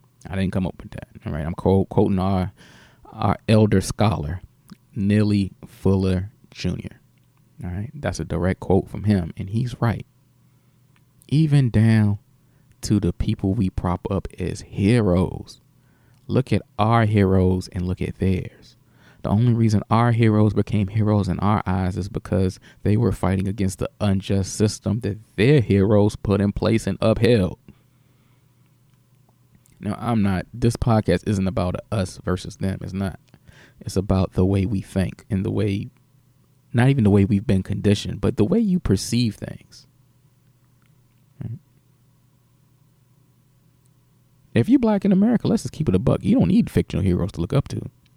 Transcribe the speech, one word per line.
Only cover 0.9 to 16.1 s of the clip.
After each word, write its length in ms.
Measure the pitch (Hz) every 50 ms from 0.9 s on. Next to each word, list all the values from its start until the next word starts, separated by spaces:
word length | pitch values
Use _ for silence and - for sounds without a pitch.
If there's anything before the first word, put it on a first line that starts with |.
that. 160 | - - - - - - -
All 60 | -
right. 120 | 80 78 73
I'm 80 | 78
quote, 380 | 85 - - 95 95 95 95 -
quoting 280 | - - 107 98 101 90
our, 340 | 92 98 98 92 92 101 - _ - - - - - _ _ _ _ -
our 240 | - 110 107 104 - - _
elder 360 | - 110 107 110 101 101 95
scholar, 580 | - - - - 107 101 85 78 73 76 87 90 - - _ _ _ - - - _ _ -
Neely 580 | - 98 101 104 107 104 104 104 101 98 92 - _ -
Fuller 640 | - - - - 95 98 95 95 95 92 92 95 107 - _ _ _
Junior. 500 | - - - 90 90 87 - - - - _ _ _ _ _ _ _ _ _ _ _ -
All 80 | - 92
right. 200 | 90 98 104 -
That's 280 | - 143 - 92 95 -
a 40 | 78
direct 360 | - 85 82 90 92 92 -
quote 280 | - - 92 98 - -
from 160 | - - 90
him. 300 | 104 104 95 85 - -
And 140 | - 113 95
he's 280 | 104 117 127 120 - -
right. 240 | 120 117 95 - - _ _ _ _ _ _ _ _ _ _ _ _ _ _ _ _ _ _ _ _ _ _ _ _ -
Even 400 | 131 151 160 151 143 147 131 117
down 500 | 107 107 110 110 110 110 107 104 104 - _ _ _ _ _ _ _ _ _ _ _ _
to 180 | - - 107 101
the 140 | 85 87
people 400 | - - - 104 107 - - 95
we 160 | 98 120 98 92
prop 420 | - - - 90 87 - - -
up 160 | 98 92 - - - -
as 240 | 90 85 85 -
heroes. 1000 | - - - - 98 98 120 120 104 98 87 90 90 - 50 - - - - - _ _ _ _ _ _ _ _ _ _